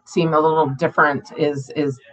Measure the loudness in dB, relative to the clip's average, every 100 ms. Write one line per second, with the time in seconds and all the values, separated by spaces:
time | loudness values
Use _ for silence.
0 | -4 -2 0 2 2 2 0 0 -2 2
1 | 2 0 -8 -2 -2 -2 -6 -4 -4 -6
2 | -14